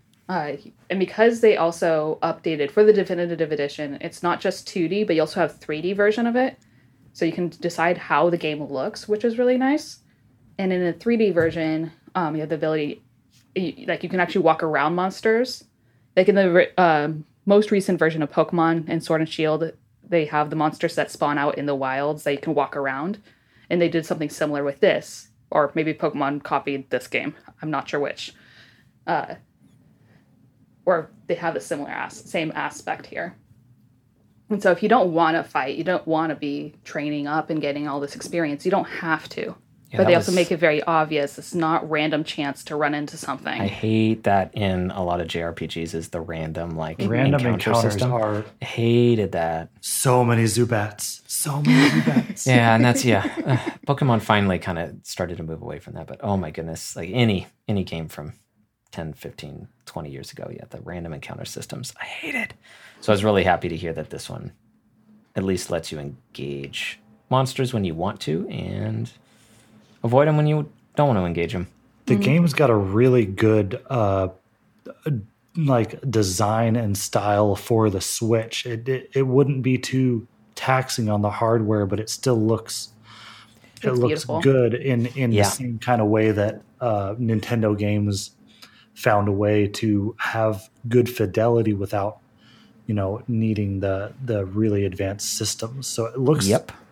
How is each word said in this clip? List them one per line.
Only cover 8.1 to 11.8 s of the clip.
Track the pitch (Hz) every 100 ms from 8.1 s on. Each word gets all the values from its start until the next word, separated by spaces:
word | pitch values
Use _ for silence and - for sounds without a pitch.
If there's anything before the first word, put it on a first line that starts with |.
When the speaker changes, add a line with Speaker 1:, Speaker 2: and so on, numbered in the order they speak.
| 151 170
Speaker 1:
the | 170
game | 156 151
looks, | 139 135 170 - -
which | 208
is | 240 226
really | 247 254
nice. | 262 302 - - _ _ _ _ _ -
And | 190
in | 180
a | 175
three | 165 233 233
D | 208
version, | 170 165 165 160 156